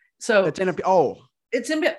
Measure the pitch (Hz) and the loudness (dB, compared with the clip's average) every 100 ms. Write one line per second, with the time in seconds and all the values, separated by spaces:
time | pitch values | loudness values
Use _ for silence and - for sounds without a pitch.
0 | _ _ - 214 180 151 190 156 170 190 | _ _ 0 2 2 0 -4 -2 2 2
1 | 131 92 _ _ _ 240 233 311 330 | 2 -2 _ _ _ -6 -4 -2 -2